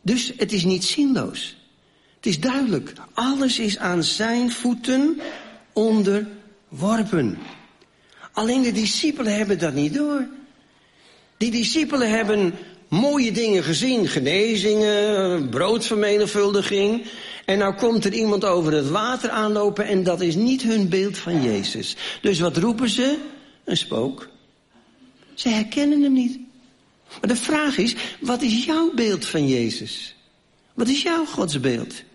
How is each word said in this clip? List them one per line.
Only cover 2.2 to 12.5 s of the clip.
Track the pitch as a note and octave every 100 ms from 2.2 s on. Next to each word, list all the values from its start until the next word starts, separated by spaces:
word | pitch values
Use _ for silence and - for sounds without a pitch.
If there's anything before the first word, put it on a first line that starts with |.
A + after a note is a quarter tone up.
| -
is | D#3
duidelijk. | B3+ C4 B3+ D#3 - - -
Alles | - B3+ C4+ C4 A#3
is | A3 G3+
aan | F#3 F3
zijn | D#3+ - A3 A#3+ B3
voeten | A#3+ B3 A#3+ - C4 D4 D4 - - - - _
onderworpen. | - A3 A3 G3 G3+ G#3 - - - _ C#3 F#3+ A3+ G#3 F3 A2+ D#2+ - - - _ _ _ _ - -
Alleen | - A3 C4
de | A#3+
discipelen | G3+ G#3+ - D#4 D4 A3 G#3
hebben | G3+ F#3
dat | E3
niet | C3+ D3
door. | C#4 D4 C#4+ B3 - - _ _ _ _ _ - - _ _
Die | A#3
discipelen | A#3 A3+ D#4+ D4 C#4+ A#3
hebben | A3+ G#3+ G#3 F#3